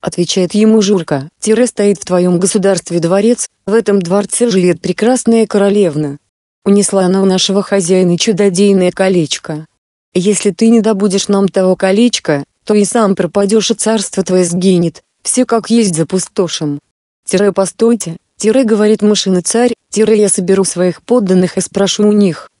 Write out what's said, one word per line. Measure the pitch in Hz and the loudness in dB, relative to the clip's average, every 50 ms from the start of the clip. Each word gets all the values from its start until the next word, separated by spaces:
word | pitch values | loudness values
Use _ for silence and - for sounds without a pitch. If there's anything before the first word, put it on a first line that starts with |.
Отвечает | - 180 - - 175 165 - 196 180 170 - | -6 -6 -4 -4 -4 -2 0 -2 -2 0 0
ему | 208 214 220 220 220 | 2 2 4 4 4
Журка, | 202 190 208 185 160 - 156 139 135 160 _ _ | 2 2 0 -2 -2 -4 -6 -6 -6 -10 _ _
тире, | - 214 220 220 247 240 | -2 -2 0 0 0 -2
стоит | - - 202 202 202 - | -2 -2 0 0 0 -2
в | - | -2
твоем | - 180 180 180 180 180 170 | -2 0 0 2 2 0 0
государстве | 180 180 - 208 185 196 196 180 - - 170 175 | 0 0 -2 0 0 0 0 0 -4 -4 -4 -2
дворец, | 160 165 180 196 202 226 240 - - - _ _ _ - | -2 0 0 0 2 0 0 0 -4 -12 _ _ _ -2
в | 196 | 0
этом | 226 - - 202 202 | 0 0 2 0 0
дворце | 180 165 180 202 208 190 - - 233 240 | 0 0 -2 -2 -2 -2 -2 -2 -2 0
живет | 202 196 175 180 170 165 | 0 2 2 2 0 0
прекрасная | - 175 180 - 208 226 254 247 - - 226 226 226 | -2 -6 -4 -2 0 0 0 0 0 0 2 2 0
королевна. | 214 - 208 202 202 196 208 202 170 143 151 156 143 139 147 _ _ _ _ _ _ _ _ _ | 0 0 0 2 2 2 2 0 0 0 -2 -4 -6 -6 -10 _ _ _ _ _ _ _ _ _
Унесла | - 202 202 202 - - 196 185 | 2 2 2 2 0 0 0 0
она | 180 185 196 | 2 2 2
у | 196 | 2
нашего | 196 185 185 - - 196 196 | 2 0 0 0 0 -2 -2
хозяина | 196 - 202 196 180 165 190 185 185 180 175 165 | -2 0 -2 -2 0 2 2 2 2 2 0 0
чудодейное | - - 214 170 208 202 180 175 202 202 196 190 180 180 | 0 -2 0 2 0 0 2 2 2 2 4 2 2 0
колечко. | 175 - 190 190 190 180 160 143 - - _ - 160 151 156 _ _ _ _ _ _ _ _ _ _ | 0 0 0 0 2 0 0 -2 -6 -10 _ -10 -10 -10 -10 _ _ _ _ _ _ _ _ _ _
Если | 190 175 202 208 - - 208 | -2 0 0 -2 0 -2 -4
ты | 185 - 226 226 | -2 2 2 4
не | 233 233 | 4 4
добудешь | 202 220 220 190 196 208 185 196 - - | 2 0 0 0 0 -2 -2 -2 -2 -2
нам | 202 196 196 185 | 0 0 0 0
того | - 190 185 185 185 | 0 0 0 0 0
колечка, | - - 190 190 202 240 247 - - _ - 156 139 143 _ _ _ _ | 0 0 0 2 2 2 2 0 -2 _ -2 -4 -4 -4 _ _ _ _
то | - 214 | -2 0
и | 208 202 | 0 0
сам | 190 - 240 220 190 196 | 0 0 0 0 0 0
пропадешь, | - 185 170 _ 202 202 196 214 220 196 - | 0 -2 -2 _ -2 0 2 0 0 0 0
и | 233 | -4
царство | 214 - 214 226 220 202 - - - 190 | -2 -2 -2 -2 -2 -4 -4 -4 -6 -4
твое | - 180 185 185 | 0 0 0 0
сгинет, | 170 170 185 180 196 185 175 170 165 160 - _ _ _ _ _ | 0 -2 -2 0 2 2 2 0 -2 -4 -8 _ _ _ _ _
все | - - - 254 | -6 -2 -2 0
как | - 240 226 - - | 0 0 -2 0 0
есть | 226 233 226 202 175 | 0 2 2 0 0
запустошим. | 156 165 - - 185 - - _ - 190 160 - - 160 147 143 143 _ _ _ _ _ _ _ _ _ | -2 -4 -2 -2 -4 -4 -4 _ -4 -2 -2 -2 -6 -6 -6 -6 -6 _ _ _ _ _ _ _ _ _
Тире, | - - 185 208 202 | -4 -2 0 0 0
постойте, | 185 - 196 180 - _ 220 233 240 208 - 170 165 - _ _ _ _ | 0 0 -4 -4 -2 _ 0 0 2 0 -4 -10 -12 -12 _ _ _ _
тире, | - 214 220 262 269 | -2 0 2 2 2
говорит | 214 220 202 214 214 220 - 208 | 2 2 2 2 2 2 2 2
мышиный | 208 208 202 - 196 190 180 | 0 0 0 0 0 -2 -2
царь, | 170 - - 226 247 247 233 _ _ _ | -2 -2 -2 0 0 0 -2 _ _ _
тире, | - 202 220 214 226 208 | -2 0 2 2 2 2
я | 208 196 | 2 0
соберу | 190 - 185 175 190 196 190 | 0 -2 0 0 0 0 0
своих | 180 - 175 180 180 170 - _ | -2 -2 -2 -2 -2 -2 -4 _
подданных | - 233 247 214 185 190 185 180 175 - - | -2 0 0 2 2 2 2 2 0 -2 -6
и | |
спрошу | 175 - _ 196 196 190 - - 208 208 | -6 -6 _ -2 -2 -2 0 0 2 2
у | |
них. | 208 208 208 190 151 - - - _ _ | 4 4 2 2 0 -4 -12 -20 _ _